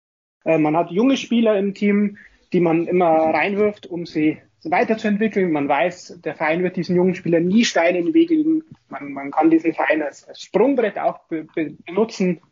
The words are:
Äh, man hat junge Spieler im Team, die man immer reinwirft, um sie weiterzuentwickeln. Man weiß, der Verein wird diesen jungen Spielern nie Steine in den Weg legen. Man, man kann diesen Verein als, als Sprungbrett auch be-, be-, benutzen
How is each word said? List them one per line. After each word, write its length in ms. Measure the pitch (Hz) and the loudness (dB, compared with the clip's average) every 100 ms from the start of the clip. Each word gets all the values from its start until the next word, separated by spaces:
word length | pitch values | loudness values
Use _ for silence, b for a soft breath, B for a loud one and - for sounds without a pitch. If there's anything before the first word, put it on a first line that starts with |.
| _ _ _ _ | _ _ _ _
Äh, 140 | - 160 | 0 2
man 180 | 151 156 | 2 0
hat 160 | 170 | 0
junge 240 | 175 254 269 | 0 2 0
Spieler 420 | - 233 226 208 | 0 0 2 2
im 160 | 202 | -2
Team, 440 | 196 202 202 208 - B B B | -2 0 2 0 -4 B B B
die 80 | 180 | 0
man 260 | 170 160 165 | 2 0 0
immer 220 | 180 170 | 2 2
reinwirft, 800 | 160 160 160 175 202 208 208 - | 4 2 0 -2 0 -2 -2 -10
um 180 | 175 165 | -10 -8
sie 320 | 156 156 147 _ _ 160 | -2 0 -2 _ _ -4
weiterzuentwickeln. 840 | 175 240 220 208 202 220 208 185 | -2 0 -2 -2 -2 -2 0 0
Man 160 | 151 143 | 0 0
weiß, 520 | 143 175 - - - | 0 0 -4 -18 -12
der 100 | 160 | -10
Verein 300 | 147 156 170 | -4 -2 0
wird 100 | 180 | -2
diesen 220 | 180 165 180 | -4 -2 0
jungen 180 | 185 | 0
Spielern 300 | 180 165 170 | 0 0 0
nie 200 | 175 214 | 2 2
Steine 340 | 233 180 170 180 | 2 2 0 0
in 80 | 170 | 2
den 80 | |
Weg 160 | 160 165 | 4 4
legen. 340 | 156 156 160 - - - | 2 2 0 -4 -18 -16
Man, 240 | 135 143 | -14 -12
man 180 | 139 139 | -12 -8
kann 180 | 147 160 | 0 4
diesen 260 | 160 165 | 4 2
Verein 280 | 156 139 156 | -2 0 0
als, 240 | 143 - - | -2 -10 -20
als 140 | - | -20
Sprungbrett 580 | - 190 262 262 214 - | -4 2 2 2 0 -2
auch 220 | 156 170 - | -4 -4 -8
be-, 180 | 160 156 | -10 -8
be-, 220 | - 151 151 - | -6 -6 -8 -8
benutzen 540 | 185 220 - 185 165 _ | -2 -2 -2 -2 -2 _